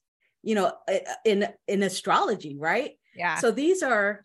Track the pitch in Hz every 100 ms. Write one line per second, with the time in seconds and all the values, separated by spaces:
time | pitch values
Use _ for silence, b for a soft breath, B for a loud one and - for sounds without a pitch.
0 | _ _ _ _ - 214 185 - - 190
1 | - - 226 202 208 - - 196 196 190
2 | 196 170 262 185 151 139 160 208 294 -
3 | _ 185 175 160 233 220 311 370 277 214
4 | 202 208